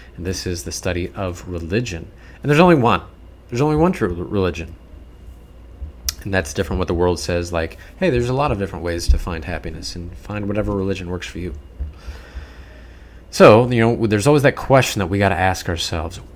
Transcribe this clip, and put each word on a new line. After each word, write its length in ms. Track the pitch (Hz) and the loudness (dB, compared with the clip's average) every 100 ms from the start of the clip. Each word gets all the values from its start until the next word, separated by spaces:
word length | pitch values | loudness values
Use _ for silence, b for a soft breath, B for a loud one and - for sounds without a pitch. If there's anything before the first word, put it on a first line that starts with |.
| B - | B -10
And 100 | 87 | -8
this 220 | 90 95 | -6 -6
is 160 | 87 | -6
the 80 | - | -8
study 400 | - 95 87 87 | -6 -4 -4 -4
of 360 | - 95 87 - | -6 -8 -8 -10
religion. 600 | 87 82 104 120 85 80 B B B | -10 -4 -2 -2 -8 -12 B B B
And 80 | 135 | 2
there's 120 | 147 | 4
only 140 | 180 160 | 6 6
one. 260 | 117 90 - - - - - | 4 2 -2 -18 -20 -20 -8
There's 120 | 120 | -2
only 140 | 151 151 | 0 2
one 160 | 175 | 2
true 220 | 185 98 | 0 -2
religion. 640 | 87 82 101 92 82 80 - - - - - - - - - - - - - - - | -4 -4 0 0 -2 -10 -14 -20 -20 -20 -20 -20 -20 -20 -20 -20 -14 -14 -10 -8 -8
And 100 | 107 | -2
that's 200 | 95 92 | -2 -2
different 260 | - 92 92 | -4 -2 -2
what 80 | 90 | -2
the 60 | |
world 260 | 85 90 87 | 2 2 0
says, 340 | - 87 87 | -2 -4 -2
like, 240 | 85 82 - B - | -4 -4 -8 B -4
"Hey, 120 | 190 | 0
there's 200 | 123 120 | 0 0
a 40 | |
lot 180 | 127 147 | 0 0
of 80 | 104 | -2
different 240 | 95 90 | -4 -4
ways 240 | 87 85 - | -4 0 2
to 80 | - | 2
find 280 | - 82 90 | 0 -6 -6
happiness, 500 | 80 85 78 - 92 | -8 -8 -10 -10 -12
and 200 | 87 - | -12 -14
find 300 | - 104 101 | -10 -6 -4
whatever 240 | 104 101 | -2 -2
religion 380 | 101 95 92 87 | -2 -2 -4 -6
works 180 | 90 - | -8 -8
for 120 | 82 | -10
you." 140 | 90 71 - - - B B B B B B B B B B B B B B | -10 -10 -14 -12 -12 B B B B B B B B B B B B B B
So, 400 | - 170 107 123 | 8 10 10 6
you 120 | 120 | 4
know, 260 | 113 117 110 | 4 4 2
there's 200 | 104 117 | 2 4
always 160 | 147 | 4
that 120 | 135 - | 4 2
question 440 | - 135 - 107 | 4 4 4 0
that 80 | 90 | 0
we 120 | 98 | 2
gotta 160 | 101 85 | 2 2
ask 340 | 92 90 - | 0 0 -4
ourselves. 480 | 82 - 85 82 - - | -4 -4 -6 -6 -10 -16